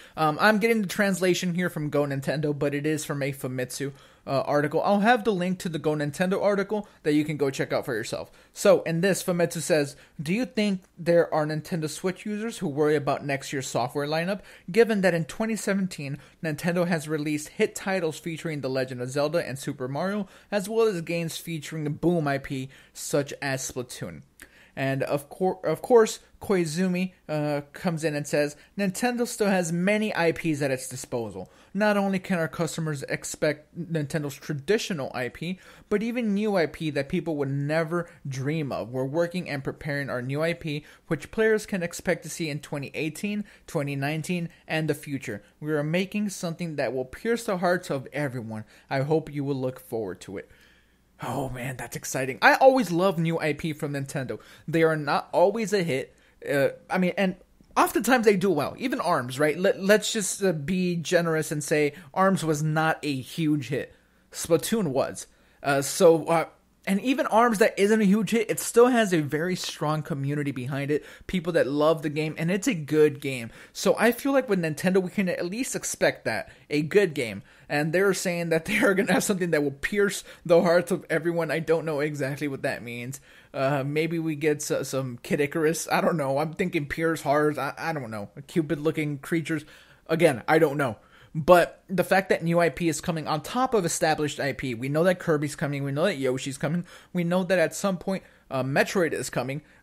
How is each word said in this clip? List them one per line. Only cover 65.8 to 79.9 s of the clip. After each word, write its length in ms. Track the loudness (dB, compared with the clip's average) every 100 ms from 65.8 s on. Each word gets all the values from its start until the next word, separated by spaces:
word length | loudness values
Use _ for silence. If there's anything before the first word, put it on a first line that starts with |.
so, 440 | 0 6 8 8 4
uh, 180 | 0 0 -8 _ _ -2
and 120 | 0
even 260 | 2 2 2
Arms 320 | 4 4 4
that 180 | 2 4
isn't 240 | 4 4
a 40 |
huge 260 | 4 4 2
hit, 180 | 0 0
it 120 | -2
still 260 | 2 6 6
has 240 | 6 2
a 80 | 2
very 360 | 0 -2 -2 -2
strong 460 | -6 -4 -2 -2
community 500 | -4 -4 -4 -2 -4
behind 400 | -6 -6 -4 -2
it. 120 | -2 -2 -14 -6
People 280 | -4 0
that 120 | 2 2
love 360 | 4 4 4
the 60 | 0
game, 280 | -2 -2 -2
and 100 | -2
it's 200 | 0 0
a 60 |
good 460 | -2 0 6 6 4
game. 300 | -4 -6 -8 -12 -18
So 240 | -2 2 4
I 140 | 4
feel 200 | 2 2
like 160 | 2 2
with 140 | 0
Nintendo, 400 | 0 0 2 2
we 80 | 2
can 180 | 0 -2
at 180 | -2 -4
least 280 | -6 -6
expect 520 | -6 -6 0 0 0 -2
that. 220 | -4 -6 -14 -4
A 120 | -2
good 300 | 2 4 4
game. 300 | 2 -6 -8 -14 -20 -6
And 240 | -2 0
they're 220 | 2 2
saying 360 | 2 -2 -2 0
that 140 | 0
<laughs> 20 | 0
they 120 | 2
are 160 | 4
gonna 200 | 2 2
have 100 | 2
something 260 | 0 0 0
that 140 | 2
will 80 | 0
pierce 500 | -2 -4